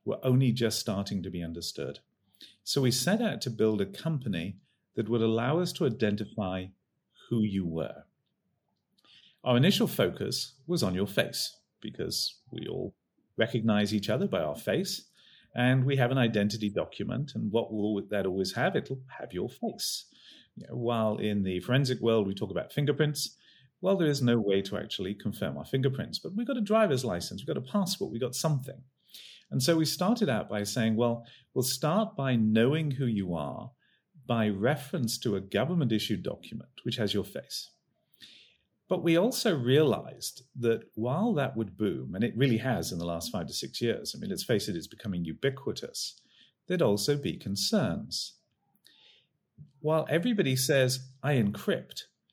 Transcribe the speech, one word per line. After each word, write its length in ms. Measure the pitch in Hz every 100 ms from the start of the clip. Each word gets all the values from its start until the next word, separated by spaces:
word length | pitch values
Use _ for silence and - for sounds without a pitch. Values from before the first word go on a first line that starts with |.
were 160 | - 110
only 300 | 131 127 131
just 280 | 110 113 -
starting 440 | - 98 101 98
to 60 | 90
be 120 | 87
understood. 580 | 85 85 82 - 69 71 _ _ _ _ - _ -
So 160 | -
we 100 | 131
set 300 | 120 - 214
out 180 | 233 123
to 60 | -
build 300 | 110 110 107
a 60 | 98
company 720 | - 165 156 113 87 85 101 _ _ _ -
that 120 | 107
would 140 | 117
allow 380 | 113 113 120 165
us 120 | 175
to 120 | - 147
identify 800 | 104 107 104 104 - 95 92 92 - _ _ _ _ -
who 120 | 120
you 240 | 107 98 87
were. 380 | 80 55 - - _ _ _ _ _ _ _ _ _ _ - - _
Our 140 | 131 120
initial 320 | 156 202 220
focus 680 | - 95 - - - - - -
was 160 | 175
on 100 | 98
your 140 | 90 101
face, 480 | - - - - - _ _
because 600 | - - - - - - _
we 160 | - -
all 260 | 90 95 - _ _ _ -
recognize 560 | 110 120 110 104 101
each 160 | 104 101
other 180 | 117 202
by 140 | 90
our 160 | 78 71
face, 500 | - 117 190 - - _ _ - _ -
and 300 | 123 131 131
we 100 | 135
have 160 | 120
an 60 | 131
identity 520 | 117 107 104 110 104
document, 640 | 98 80 - 101 - 143 -
and 140 | 110
what 220 | 110 117
will 340 | 107 104 104 -
that 160 | 104 95
always 260 | 95 92
have? 240 | 117 156 175
It'll 260 | - 131 - -
have 140 | -
your 160 | - 113
face. 560 | - 233 - - - - _ - - - -
You 100 | -
know, 80 | 127
while 400 | 117 117 110 107
in 240 | 107 104
the 180 | 95 92
forensic 400 | 101 127 135 120
world, 260 | 117 113 98
we 60 |
talk 180 | 98 101
about 220 | 87 -
fingerprints, 640 | - 147 139 151 147 - - _ _ _ _
well, 160 | 180 196
there 140 | 160
is 120 | 143
no 200 | 123 120
way 200 | 101 98
to 140 | 98 101
actually 360 | 82 - 95 101
confirm 420 | 107 - 82 69
our 60 |
fingerprints, 560 | 76 135 135 131 - -
but 160 | - 196
we've 100 | 240
got 120 | 262
a 40 |
driver's 440 | 202 214 214 131 127
license, 340 | 87 - 95
we've 160 | 139 143
got 100 | 127
a 60 |
passport, 400 | 208 185 - 196
we've 80 | 113
got 160 | 123 -
something. 480 | 165 143 131 - - _ _ - - - -
And 140 | 135
so 140 | 131 165
we 80 | 156
started 420 | - 180 233 190
out 220 | 113 80
by 140 | 107
saying, 340 | 101 - 113 110
"Well, 280 | 120 117 - - _
we'll 100 | 131
start 540 | 131 - 151 185 220 -
by 180 | 135 120
knowing 560 | 107 110 120 156 151
who 140 | 135 127
you 280 | 104 92 82
are 360 | 71 - - - _ _ _ - -
by 220 | 117 107
reference 680 | 98 113 143 - 175 117 -
to 180 | 117 98
a 40 |
government-issued 840 | 92 98 135 180 131 110 - 98
document, 480 | 87 - - 110 - -
which 140 | 127 117
has 160 | 104
your 100 | 101
face." 460 | 90 - - - - _ _ _ _ _ - - - _ _ _ -
But 160 | 185
we 120 | 170 165
also 400 | 214 254 233 156
realized 840 | 120 139 156 92 - - - - - -
that 340 | 117 113 - -
while 400 | 120 147 233 170
that 200 | 131 113
would 220 | 104 -
boom, 380 | 104 69 65 90
and 80 |
it 120 | 117 107
really 220 | 135 110
has 340 | 123 104 82
in 60 | 85
the 80 | 85
last 260 | 85 -
five 140 | 95 80
to 80 |
six 260 | - - -
years, 340 | 117 107 - -
I 40 |
mean, 120 | 104
let's 120 | 95
face 240 | - 110 104
it, 80 | 87
it's 120 | -
becoming 380 | - 110 90 82
ubiquitous, 920 | 80 135 135 - - - - - - _ _ - _ -
there'd 160 | 180
also 340 | 135 101 - 147
be 220 | 95 -
concerns. 960 | - 98 - 214 117 85 - - - - _ _ _ _ _ _ - _ _ _ _ - - _
While 280 | 151 160 -
everybody 460 | 156 220 214 147 131
says, 560 | - 139 127 127 - -
"I 140 | 139 139
encrypt," 720 | 101 104 - 92 - - - _ _